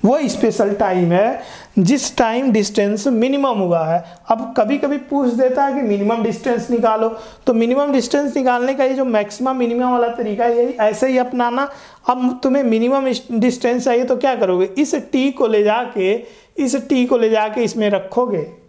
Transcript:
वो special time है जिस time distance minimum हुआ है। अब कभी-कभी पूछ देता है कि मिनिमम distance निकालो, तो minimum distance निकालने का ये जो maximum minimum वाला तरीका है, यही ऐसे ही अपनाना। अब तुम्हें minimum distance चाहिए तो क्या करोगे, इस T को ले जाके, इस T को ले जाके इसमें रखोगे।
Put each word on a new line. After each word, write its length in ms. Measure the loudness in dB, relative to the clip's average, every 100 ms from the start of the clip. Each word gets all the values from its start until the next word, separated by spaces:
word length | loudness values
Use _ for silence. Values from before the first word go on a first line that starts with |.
| 4
वो 120 | 2 0
special 460 | 0 0 2 0
time 380 | 0 0 2 2
है 280 | 2 2 -2 -10 -20 -4 0
जिस 360 | 2 2 -2 -2
time 340 | 0 2 0
distance 540 | 0 0 0 0 0 0
minimum 520 | 0 0 0 0 0
हुआ 240 | 0 0 0
है। 180 | -2 -4 -20 -4
अब 220 | -2 -2 -2
कभी-कभी 400 | 0 0 -2 -4 -4
पूछ 240 | 0 0
देता 300 | 2 0 2 0
है 80 |
कि 80 | 0
मिनिमम 420 | -2 0 0 0
distance 460 | -2 -2 -2 -2 0
निकालो, 380 | 0 2 2 0 -4 -16 -6 0
तो 60 |
minimum 380 | 0 2 2 2
distance 440 | 0 2 0 0 0
निकालने 380 | 0 0 0
का 100 | 0
ये 100 | 0
जो 120 | 0 0
maximum 500 | 0 -2 -4 -4 0
minimum 360 | 0 0 0
वाला 160 | 2 0
तरीका 380 | -2 -4 0 2
है, 120 | 2
यही 160 | 0 0
ऐसे 280 | 0 0 0
ही 100 | 0
अपनाना। 500 | 0 -2 -2 -2 -4 -8 -20 -6 -2
अब 300 | 0 -2 0
तुम्हें 200 | 0 2
minimum 460 | 2 2 2 0 0 -4 -4
distance 520 | 0 0 0 -2 0 0
चाहिए 180 | 0
तो 120 | 0 0
क्या 200 | 0 0
करोगे, 340 | 0 2 0 0
इस 180 | -2 -2 -2
T 180 | 0 0
को 160 | 0 2
ले 160 | 2
जाके, 500 | 2 0 -2 -2 0 -2 -4 -20 _ -4
इस 180 | -2 -2 0
T 160 | 0 2
को 120 | 2
ले 120 | 2
जाके 340 | 2 0 -2
इसमें 260 | -2 0 0
रखोगे। 560 | 0 -2 -4 -2 -4 -6 -14